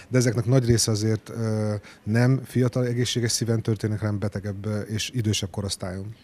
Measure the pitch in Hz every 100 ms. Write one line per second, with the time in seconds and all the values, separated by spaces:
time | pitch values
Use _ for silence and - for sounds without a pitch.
0 | - 123 123 113 107 135 120 117 - 107
1 | 110 107 - 110 110 107 107 104 - -
2 | - 110 123 131 127 120 123 127 123 120
3 | 123 127 117 - 110 113 113 107 113 110
4 | 107 104 104 104 101 98 101 104 - 107
5 | - 123 107 101 98 - 98 - 95 92
6 | 101 113